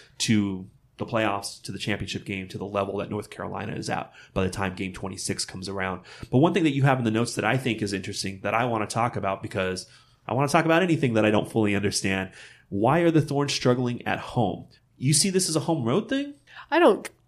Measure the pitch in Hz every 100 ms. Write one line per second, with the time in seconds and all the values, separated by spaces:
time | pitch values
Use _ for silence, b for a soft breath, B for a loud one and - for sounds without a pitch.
0 | b _ - 107 101 95 95 _ _ -
1 | 101 117 110 101 - - - 95 - 101
2 | 98 101 - 98 92 101 98 101 98 101
3 | 101 104 - - 98 95 101 - - 113
4 | - b b 98 92 95 98 92 95 92
5 | 95 92 - 95 - 95 92 98 95 90
6 | B B B 127 170 185 160 139 139 127
7 | 113 110 120 - 101 131 135 107 104 95
8 | 92 92 95 95 101 110 123 113 101 117
9 | 117 104 98 98 110 101 92 92 - b
10 | b b - 120 143 170 160 165 185 156
11 | 131 110 107 104 - 117 104 101 101 -
12 | 101 95 92 B B B B 98 117 160
13 | 170 160 143 139 143 - 123 123 123 120
14 | 104 90 - - 101 - - _ _ _
15 | 131 156 196 180 180 156 - 160 113 160
16 | 214 269 285 285 _ B B 311 330 196
17 | - -